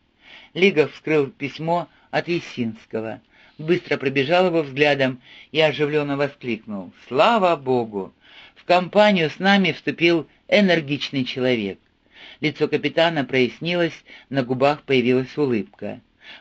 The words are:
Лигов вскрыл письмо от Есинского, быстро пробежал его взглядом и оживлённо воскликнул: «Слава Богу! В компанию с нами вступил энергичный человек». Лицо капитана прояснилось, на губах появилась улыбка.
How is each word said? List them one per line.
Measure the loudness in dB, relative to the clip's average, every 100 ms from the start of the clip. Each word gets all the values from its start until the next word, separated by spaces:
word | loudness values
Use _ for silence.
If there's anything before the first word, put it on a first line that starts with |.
| _ _ -20 -20 -12
Лигов | 2 2 4 0
вскрыл | -2 -2 0 0
письмо | -4 -12 -8 -4 -4 -4 _ _
от | -4 -2
Есинского, | -4 -4 -6 -6 -6 -10 -8 -8 -10 _ _ _ -8
быстро | -2 -2 -2 -4
пробежал | -2 -2 2 2 2
его | 0
взглядом | -2 0 0 2 -2 -4 -14 -20 -8
и | 0
оживлённо | 0 2 -2 0 -2 -2
воскликнул: | -4 -6 -8 -8 -8 -12 -12 -18 -4
«Слава | 2 4 4 2 0
Богу! | 0 0 -2 -6 -10 _ _ -20 -20
В | _
компанию | 0 0 2 4 4 4 0
с | -2
нами | 2 2 2
вступил | -2 -6 0 2 2 -2 _ 0
энергичный | 2 4 2 0 -6 -6 -4
человек». | -4 -2 0 0 -2 -8 _ _ _ -20 -20 -6
Лицо | -6 -2 -2
капитана | -2 -2 0 0 0
прояснилось, | -2 0 0 -2 -4 -2 -2 -4 -20 -20 -8
на | -4
губах | -2 0 0 0
появилась | 0 2 2 2 0 -4
улыбка. | -2 -2 -6 -10 -14 -14 _ _ -20 -8